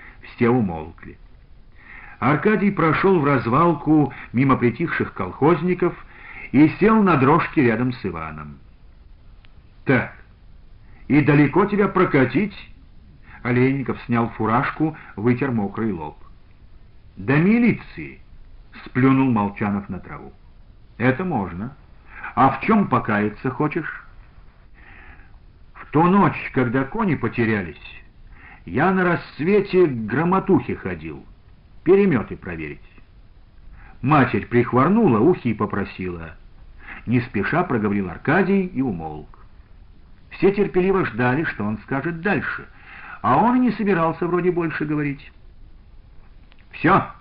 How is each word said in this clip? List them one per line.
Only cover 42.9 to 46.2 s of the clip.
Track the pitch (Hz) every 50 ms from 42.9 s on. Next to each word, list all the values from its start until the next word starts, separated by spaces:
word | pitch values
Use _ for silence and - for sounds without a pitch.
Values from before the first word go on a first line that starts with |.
| - - - - - - -
а | 107 127 147
он | 196 240 247
и | 254
не | 254 240 -
собирался | - 185 202 190 170 165 165 156 - 175
вроде | 175 170 180 170 185
больше | 170 170 170 160 156 - 151
говорить. | 147 151 151 147 143 139 139 - - - - - - - - - - - - - - - - - - - -